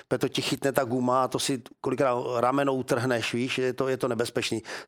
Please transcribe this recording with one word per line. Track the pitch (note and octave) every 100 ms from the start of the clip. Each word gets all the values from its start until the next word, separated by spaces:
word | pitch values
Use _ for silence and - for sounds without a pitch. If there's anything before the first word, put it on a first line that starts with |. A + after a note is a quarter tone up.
| -
protože | B2+
to | C3+
ti | C#3+
chytne | - B2+ C3+
ta | C#3
guma | A#2+ B2+ B2 C3
a | B2+
to | C3
si | - B2+ - -
kolikrát | C3+ B2+ C3+ B2 B2+ A#2+
rameno | B2 C#3 C#3
utrhneš, | C3 B2+ B2 C3 A#2 -
víš, | A#2+ B2+ -
je | B2+
to, | B2 C3
je | C3
to | B2+
nebezpečný. | A2+ B2 B2 - A2+ - -